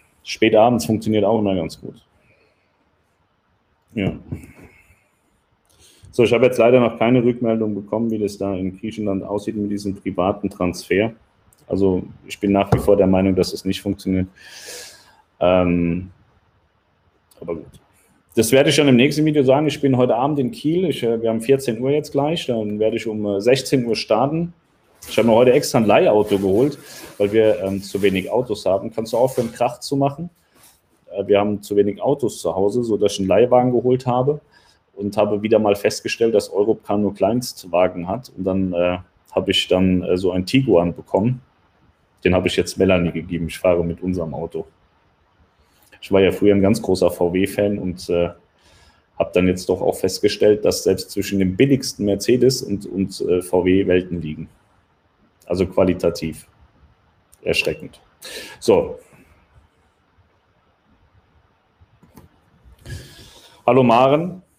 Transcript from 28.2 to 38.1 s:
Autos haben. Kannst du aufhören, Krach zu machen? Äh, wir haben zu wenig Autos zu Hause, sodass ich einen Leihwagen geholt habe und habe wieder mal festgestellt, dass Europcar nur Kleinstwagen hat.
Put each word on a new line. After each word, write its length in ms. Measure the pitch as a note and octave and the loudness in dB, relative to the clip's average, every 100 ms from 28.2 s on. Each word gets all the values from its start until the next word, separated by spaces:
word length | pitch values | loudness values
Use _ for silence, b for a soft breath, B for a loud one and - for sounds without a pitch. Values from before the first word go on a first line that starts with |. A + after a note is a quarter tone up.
| F#2 | -2
Autos 340 | A#2 B2+ G#2 | -4 -4 -4
haben. 260 | F#2+ F#2+ A#2 | -2 -2 -2
Kannst 220 | - A2+ | -8 -4
du 60 | A#2 | 0
aufhören, 340 | C3 C3 A2+ | 0 0 -6
Krach 280 | - B2 - | -2 -4 -4
zu 160 | - C#3 | -6 -2
machen? 340 | C#3 C#3 F3 - b b b b _ _ - | -2 -4 -14 -16 b b b b _ _ -12
Äh, 160 | F#2 G2+ | -6 0
wir 140 | G2+ | 2
haben 200 | G#2 G2+ | 2 -4
zu 160 | - G2+ | -2 0
wenig 240 | G2+ G2 | 0 0
Autos 400 | G#2 C#3+ A2+ - | -2 -2 -4 -4
zu 140 | F2 | -6
Hause, 280 | E2+ G2+ A#2+ | -2 -2 -2
sodass 300 | A#2 G2+ G2+ | -2 0 -2
ich 60 | - | -2
einen 100 | F#2+ | 0
Leihwagen 420 | G#2 B2 B2 B2+ | 2 4 4 2
geholt 360 | A#2+ A#2+ B2+ C3 | 0 0 0 0
habe 340 | B2 C3+ D3+ - b b b _ | -2 0 -2 -6 b b b _
und 240 | - G#2 G#2 | -10 -4 0
habe 240 | G#2 G#2 | 0 0
wieder 160 | G#2+ G#2+ | 2 2
mal 180 | G#2+ G2+ | 4 0
festgestellt, 580 | G#2 - - - A#2 | 0 -4 -6 -2 0
dass 140 | G#2+ - | 0 0
Europcar 480 | F#2 G#2 G#2+ - G#2 | 0 0 -2 -4 -2
nur 180 | G2+ | -2
Kleinstwagen 920 | G2+ G2 B2 B2 - F#2 E2+ F#2 F2+ | 0 0 0 -4 -12 -4 0 0 -2
hat. 240 | F2 | -6